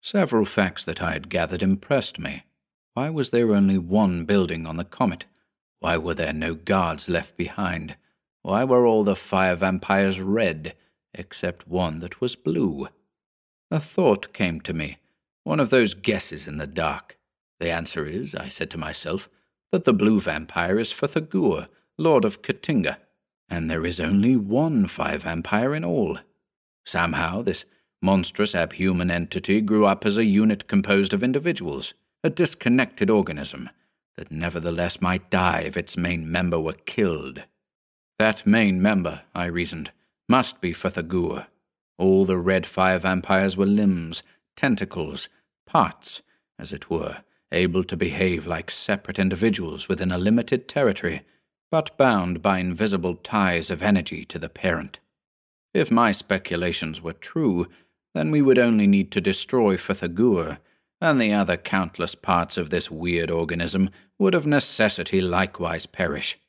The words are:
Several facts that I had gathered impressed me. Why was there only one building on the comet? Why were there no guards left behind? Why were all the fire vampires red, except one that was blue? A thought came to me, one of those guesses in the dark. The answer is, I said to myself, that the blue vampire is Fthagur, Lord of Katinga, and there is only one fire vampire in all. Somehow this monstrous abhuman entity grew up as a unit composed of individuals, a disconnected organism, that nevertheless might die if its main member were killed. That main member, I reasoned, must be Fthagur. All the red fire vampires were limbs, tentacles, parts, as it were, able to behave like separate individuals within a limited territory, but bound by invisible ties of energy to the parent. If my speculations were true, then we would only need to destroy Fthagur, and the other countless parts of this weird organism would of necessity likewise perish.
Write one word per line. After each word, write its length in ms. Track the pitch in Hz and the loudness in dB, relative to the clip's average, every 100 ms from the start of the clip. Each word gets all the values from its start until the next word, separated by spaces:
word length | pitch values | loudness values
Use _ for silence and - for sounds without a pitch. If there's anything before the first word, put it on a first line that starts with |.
Several 440 | - 208 175 117 | -2 0 2 2
facts 400 | 101 - 95 - | 2 2 0 0
that 180 | - 82 | -10 -6
I 100 | 90 | -4
had 160 | 80 - | -4 -4
gathered 340 | 90 82 92 | -2 -2 0
impressed 560 | 95 98 - 139 - - | 0 0 2 0 0 -8
me. 260 | 82 65 _ _ _ _ _ | -10 -10 _ _ _ _ _
Why 160 | - 143 | -6 -4
was 200 | 160 123 | -2 0
there 240 | 120 117 | 2 4
only 240 | 104 98 95 | 6 6 4
one 460 | 87 98 101 87 | 2 2 4 2
building 420 | 82 101 87 82 80 | 0 2 2 -2 -6
on 100 | 80 | -8
the 80 | |
comet? 420 | 85 - 120 80 - _ _ _ _ _ | -10 -2 -2 -2 -12 _ _ _ _ _
Why 160 | 85 85 | -2 -2
were 180 | 82 | -2
there 180 | 80 80 | -4 -4
no 220 | 78 80 | -4 -6
guards 540 | 80 82 98 85 80 - | -6 0 0 0 -4 -4
left 280 | 82 - _ | -4 -4 _
behind? 600 | 87 - 95 87 78 - _ _ _ _ | -8 -4 -6 -6 -10 -16 _ _ _ _
Why 220 | - 98 | -2 0
were 220 | 131 127 120 | 4 4 6
all 180 | 110 | 4
the 100 | 101 | 2
fire 400 | 95 - 95 95 | 0 -2 0 2
vampires 680 | 87 95 92 - 98 98 95 | 2 0 -2 0 2 2 0
red, 540 | 95 104 104 78 76 - _ _ _ | -2 0 0 -2 -10 -16 _ _ _
except 540 | - 92 - 92 87 - | -16 -14 -8 -8 -8 -6
one 320 | 90 87 80 | -2 -2 -4
that 200 | 87 - | -10 -6
was 140 | 95 | -8
blue? 540 | - - 170 110 69 65 _ _ _ _ _ _ _ _ | -6 -4 0 0 -2 -10 _ _ _ _ _ _ _ _
A 80 | 160 | -6
thought 540 | 147 - 170 101 - | -4 2 2 2 -2
came 280 | - 95 82 | -4 -4 -4
to 100 | - | -6
me, 260 | 80 76 - _ _ _ _ | -6 -6 -10 _ _ _ _
one 160 | - 156 | -4 0
of 100 | 127 | 4
those 240 | 131 113 | 4 4
guesses 520 | - 104 104 - 76 76 | 0 -2 -2 -4 -12 -10
in 100 | 73 | -8
the 100 | 71 | -8
dark. 500 | 78 78 71 - - _ _ _ _ | -2 -2 -4 -12 -20 _ _ _ _
The 100 | 85 | -4
answer 360 | 82 80 - 73 | -4 -6 -8 -6
is, 280 | 87 120 | -6 -8
I 140 | - - | -10 -10
said 220 | - 80 | -10 -10
to 80 | 82 | -8
myself, 500 | 76 76 - 92 - _ _ _ _ | -8 -8 -6 -8 -8 _ _ _ _
that 120 | 185 | 0
the 80 | 170 | 2
blue 280 | 110 104 110 | 4 4 2
vampire 580 | 92 78 80 - 85 101 | 0 -6 -6 -4 0 0
is 140 | 113 | -2
Fthagur, 760 | - 139 - 156 190 147 80 - _ _ - | -4 -2 -2 -4 0 0 0 -4 _ _ -2
Lord 260 | 160 143 | 4 4
of 180 | 107 - | 4 -2
Katinga, 560 | - - - 139 78 - _ _ _ _ _ | -6 -6 0 0 0 -4 _ _ _ _ _
and 220 | 87 80 | -6 -4
there 140 | 80 | -2
is 160 | 85 87 | -4 -4
only 360 | 82 98 110 131 | 0 2 4 2
one 500 | 98 117 160 139 95 | 2 0 2 2 0
fire 320 | - - 76 | 0 -4 -2
vampire 560 | - 85 82 104 127 | -4 -6 -2 0 0
in 100 | 151 | -2
all. 340 | 170 160 92 69 - _ _ _ _ _ - | -2 0 0 -4 -12 _ _ _ _ _ -6
Somehow 560 | 87 85 85 85 92 | -2 -2 0 -4 -2
this 220 | - 87 - _ _ _ | -4 -4 -8 _ _ _
monstrous 540 | 92 98 87 - 104 | 2 2 2 -2 -2
abhuman 560 | 90 82 - 95 90 85 | 0 -2 0 0 2 0
entity 500 | 85 87 90 - 101 | -2 -4 -6 0 0
grew 240 | 107 107 | 2 4
up 220 | 101 98 110 | 4 4 0
as 100 | 101 | 2
a 80 | |
unit 440 | 113 101 110 101 - | 4 4 4 2 0
composed 440 | 98 98 101 98 | 0 4 2 4
of 100 | 101 | 0
individuals, 720 | 123 135 165 156 87 69 - - _ _ | 0 0 -2 -4 -6 -8 -10 -16 _ _
a 60 | 165 | -4
disconnected 800 | - 175 - 127 123 120 - 98 | 0 -2 0 2 2 2 0 2
organism, 580 | 107 92 73 69 69 65 _ _ _ _ - | 4 2 -4 -10 -12 -14 _ _ _ _ -18
that 140 | - | -12
nevertheless 720 | 76 85 85 85 85 87 - | -6 -4 -4 -4 -2 -4 -2
might 300 | 90 92 - | -2 -2 0
die 300 | 95 90 80 | 0 2 0
if 160 | 82 90 | -2 -6
its 200 | 85 - | -6 -4
main 340 | 87 87 80 | -4 -4 -4
member 280 | 85 90 85 | -2 0 0
were 140 | 78 | -2
killed. 680 | 76 - - 101 80 69 67 - _ _ _ _ _ _ _ | -6 -8 -2 0 0 -8 -14 -20 _ _ _ _ _ _ _
That 280 | 110 104 - | 0 2 2
main 340 | 110 107 92 | 4 4 4
member, 420 | 98 104 85 71 - | 2 2 -2 -6 -12
I 120 | 87 87 | -6 -4
reasoned, 460 | 85 82 82 73 _ _ _ _ | -2 -4 -6 -12 _ _ _ _
must 320 | 123 123 - | 0 0 -4
be 120 | 90 | -6
Fthagur. 760 | 82 95 90 82 92 87 69 - _ _ _ _ _ | -4 -4 -4 -4 -2 -2 -4 -12 _ _ _ _ _
All 260 | 92 95 | 4 6
the 140 | 95 92 | 4 2
red 280 | 87 95 90 | 2 0 0
fire 320 | - 95 92 | 0 2 2
vampires 580 | 95 92 - 95 98 92 | 0 -2 0 2 2 2
were 100 | 98 | 4
limbs, 560 | 104 104 90 82 - - _ _ - | 4 4 2 -4 -10 -14 _ _ -4
tentacles, 720 | 139 110 95 95 76 71 - _ _ _ _ | -2 0 -4 -6 -8 -8 -14 _ _ _ _
parts, 560 | 165 92 - - - _ _ _ _ | 2 2 -2 -16 -16 _ _ _ _
as 140 | - | -12
it 180 | 71 - | -12 -6
were, 280 | 82 - - _ _ _ | -4 -4 -10 _ _ _
able 320 | 85 90 87 | 0 2 0
to 120 | 90 87 | -2 -2
behave 500 | 85 76 95 85 80 | -4 0 0 0 -4
like 240 | 82 82 | -8 -6
separate 480 | - - 101 - 98 | -12 -4 -6 -4 0
individuals 680 | 95 92 110 104 85 76 - | 0 2 2 0 -4 -8 -6
within 220 | 90 92 | -4 -2
a 80 | 90 | 0
limited 500 | 95 117 113 127 - | 2 2 2 -4 -2
territory, 540 | - 131 92 90 73 - _ _ _ _ | 0 0 0 -4 -6 -10 _ _ _ _
but 260 | 160 - _ | -2 -2 _
bound 460 | 131 107 90 87 | 4 4 0 0
by 160 | 92 95 | 0 0
invisible 580 | 90 85 107 98 87 85 | 0 -2 -2 0 -2 -6
ties 540 | - 107 95 87 82 | -4 0 2 0 -2
of 120 | 87 | -2
energy 420 | 98 98 85 87 | 0 0 0 -10
to 140 | - 82 | -12 -12
the 100 | 80 | -12
parent. 500 | - 95 85 98 - _ _ _ _ _ _ _ | -4 -2 -2 -6 -16 _ _ _ _ _ _ _
If 180 | - - | -2 2
my 220 | 113 117 | 4 2
speculations 880 | 98 - 95 - 85 87 82 80 78 | 0 -2 -4 -2 -4 -2 -4 -6 -8
were 120 | 87 | -10
true, 560 | 80 - - 147 87 87 _ _ _ _ | -12 -8 -2 0 0 -2 _ _ _ _
then 160 | 156 156 | -4 0
we 100 | 151 | 4
would 160 | 139 127 | 6 6
only 280 | 120 110 101 | 6 6 6
need 260 | 101 95 | 6 4
to 80 | - | -2
destroy 560 | 92 92 - 127 110 92 | -2 -2 0 2 4 2
Fthagur, 840 | - 95 87 85 120 95 78 76 _ _ _ _ | -2 -4 -4 2 2 2 -2 -8 _ _ _ _
and 200 | 165 143 | 0 2
the 120 | 110 | 4
other 240 | 104 92 90 | 2 2 0
countless 600 | - 95 87 - 85 - | 0 -2 -2 -4 -6 -6
parts 400 | - 90 85 - | 0 0 2 -4
of 140 | 80 | -2
this 200 | 87 - | -2 -4
weird 400 | 80 87 85 82 | -6 -2 -2 0
organism 600 | 85 82 85 85 92 95 - _ _ | -2 -2 -2 -2 2 0 0 _ _
would 160 | 196 | 2
of 120 | 180 151 | 2 2
necessity 720 | 147 - - 107 - 82 95 | 0 0 0 0 0 -2 0
likewise 640 | 92 90 95 - 85 82 - | 2 0 -2 -2 -4 -4 -8
perish. 500 | - 90 73 - - | -4 -4 -2 -6 -10